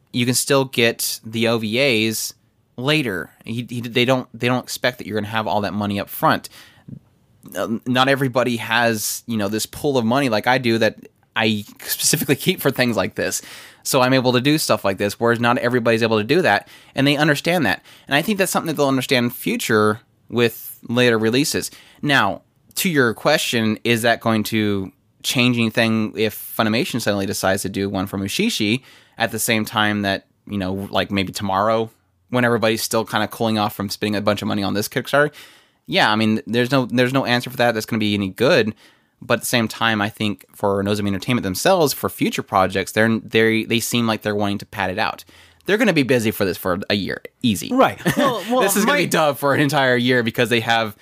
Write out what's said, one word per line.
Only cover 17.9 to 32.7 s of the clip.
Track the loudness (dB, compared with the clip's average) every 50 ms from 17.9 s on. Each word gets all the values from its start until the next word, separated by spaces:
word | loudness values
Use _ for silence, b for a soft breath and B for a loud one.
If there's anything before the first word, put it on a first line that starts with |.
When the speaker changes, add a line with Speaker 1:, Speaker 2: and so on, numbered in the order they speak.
| B B B B
Speaker 1:
And | -2
I | 0
think | 0 0 0 0
that's | 0 0
something | 0 -2 -2 -2
that | 0 0
they'll | 2 2
understand | 2 0 0 2 0 2 2
in | 0
future | -4 -4 -4 -4 -4 -4 -2 0 2 4 4 2 2 -2 _ _ _ _ _ -6
with | 0 2 2 2 0 -4 -16 -18 -18 -16 -8 -4
later | 0 2 4 4 4 4
releases. | 2 2 2 2 0 0 -2 -4 -4 -6 B B B B B B
Now, | -2 2 4 4 4 2 -2 -6 _ _ _ _ _ _ -6
to | -4 -2 0
your | 2 4 4 2 2
question, | 0 2 2 2 2 2 0 0 0 0 0 0 -2 0
is | 0 0 2
that | 2 2 0 2
going | 0 0 0 0 0
to | -2 -2 0 0 0 0 -2 -4 -8 _ _ _ _ _ _ -8
change | -4 -2 0 2 2 2 2
anything | 0 0 0 0 0 2 2 0 -2 -2 -2 -2
if | -2 -2 -4
Funimation | -6 -14 -12 -4 -2 0 0 0 0 -2 -2 -4 -4
suddenly | -2 -2 -2 -2 -2
decides | -4 -4 -2 0 0 0 0 -2
to | -4
do | -4 -2 -2 -2
one | -2 -4 -4
for | -4 -4 -6
Mushishi | -6 -4 -2 -2 -2 0 0 0 0 0 0 -2 b b b b b b b b
at | -4 -2
the | -2 -4
same | -2 0 0 0 0
time | -2 0 0 2 2 2 0 0
that, | 0 -2 -2 _ _ _ _ _
you | -8 -6 -4
know, | -4 -4 -4 -6 -6 -4
like, | -2 -2 -2 0
maybe | -2 -4 -4 -4
tomorrow, | -6 -8 -4 -2 0 0 2 2 2 0 -2 -4 _ _ _ _ _ _ _ -4
when | -2 0 2
everybody's | 2 2 2 2 0